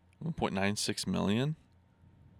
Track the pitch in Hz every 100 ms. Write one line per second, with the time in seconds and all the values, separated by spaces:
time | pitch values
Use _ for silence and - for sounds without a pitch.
0 | - _ - - 113 95 98 104 - -
1 | - 92 92 110 143 156 - - _ _
2 | - - - -